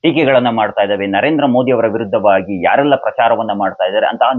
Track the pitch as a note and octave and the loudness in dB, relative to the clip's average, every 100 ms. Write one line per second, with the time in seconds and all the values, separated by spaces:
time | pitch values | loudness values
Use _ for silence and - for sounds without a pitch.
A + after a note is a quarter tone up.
0 | E3 D3 C#3 C3 B2 A2+ G#2+ G2+ G2+ G2+ | 0 0 2 2 2 0 -2 0 -2 0
1 | G2 G2 B2+ D#3 C#3 B2 B2+ A#2+ A2 G#2+ | -2 0 0 0 0 0 2 0 0 -2
2 | A2 F#2 G2+ G2 F#2 F#2+ F2 A2+ D3 C3+ | -2 0 2 2 0 -2 0 2 2 0
3 | A2 - A#2+ A#2 A2+ G2+ G2 F#2+ F#2 G#2 | -2 0 0 0 -2 -2 -4 -2 -2 0
4 | - A#2 B2 | -2 0 0